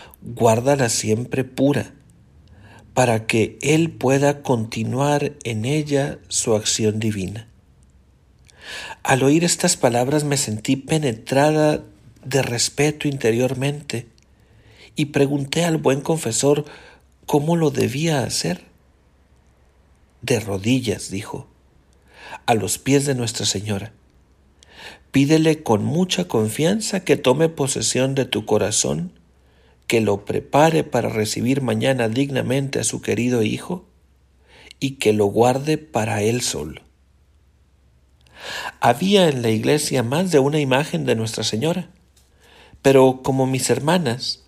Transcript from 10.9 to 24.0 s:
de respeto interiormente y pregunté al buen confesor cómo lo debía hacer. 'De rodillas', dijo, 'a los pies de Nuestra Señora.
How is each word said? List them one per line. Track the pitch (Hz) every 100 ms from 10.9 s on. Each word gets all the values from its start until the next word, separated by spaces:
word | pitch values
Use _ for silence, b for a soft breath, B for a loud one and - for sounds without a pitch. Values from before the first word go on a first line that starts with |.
| 156 143 110 - 131 151 156 151 151 - - - -
de | 131 135
respeto | 123 120 - - 147 151 143
interiormente | 135 117 117 127 127 139 147 - 117 - _ _ _ b b b b b -
y | 143
pregunté | 139 139 143 135 160
al | 170 151
buen | 127 139
confesor | 139 160 117 - 139 147 147 B B B B _ -
cómo | 151 151
lo | 170 151
debía | 131 110 131 165 143
hacer. | 110 - 165 180 - _ _ _ _ _ _ _ _ _ _ _ _ _ _ _
'De | 120 117
rodillas', | 98 98 104 127 113 85 -
dijo, | 95 - - - _ _ _ _ _ B B B B -
'a |
los | 113 95 -
pies | 135 139
de | 143
Nuestra | 127 117 -
Señora. | 104 95 104 98 110 -